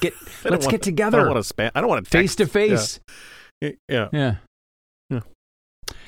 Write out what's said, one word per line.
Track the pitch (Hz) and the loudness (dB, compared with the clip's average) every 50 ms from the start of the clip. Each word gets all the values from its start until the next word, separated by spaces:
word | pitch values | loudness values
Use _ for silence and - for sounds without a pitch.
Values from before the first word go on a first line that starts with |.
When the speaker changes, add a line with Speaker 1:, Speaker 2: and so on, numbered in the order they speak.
Speaker 1:
get, | - - | -2 -2
Speaker 2:
<laughs> | - - - - - - | -2 -6 -16 -20 -20 -8
I | |
don't | - - | -2 0
Speaker 1:
let's | 180 170 139 | 0 0 2
Speaker 2:
wanna, | 135 220 - | 0 0 0
Speaker 1:
get | |
together. | - 196 165 151 208 220 226 - | 0 -2 0 0 2 4 4 4
Speaker 2:
I | |
don't | 143 - | 4 4
wanna | 135 113 101 | 2 0 -2
span, | - - - 107 117 - | -4 -4 -4 -4 -2 0
I | 139 | 0
don't | 196 240 | 0 0
wanna | 170 117 | 0 -2
Speaker 1:
Face | 95 - - 170 196 185 - | 0 2 2 4 4 2 2
Speaker 2:
text. | - | 0
Speaker 1:
to | 202 147 | 0 2
face." | - 202 208 214 202 - 107 - - - - - - - - - - - - - _ _ | 2 2 2 4 2 2 0 -2 -6 -12 -16 -20 -20 -20 -20 -20 -20 -20 -20 -20 _ _
Speaker 2:
Yeah. | 151 147 | -8 -8
Y-, | - - _ - | -8 -10 _ -4
yeah. | - 120 107 - | -2 -2 -2 0
Speaker 1:
Yeah. | 156 147 139 123 104 - - _ _ _ _ _ _ _ _ _ _ _ _ _ | 0 0 0 0 0 -4 -6 _ _ _ _ _ _ _ _ _ _ _ _ _
Speaker 2:
Yeah. | 131 120 - - - _ _ _ _ _ _ _ _ _ - - - - - | -6 -6 -6 -10 -18 _ _ _ _ _ _ _ _ _ -16 -16 -16 -16 -18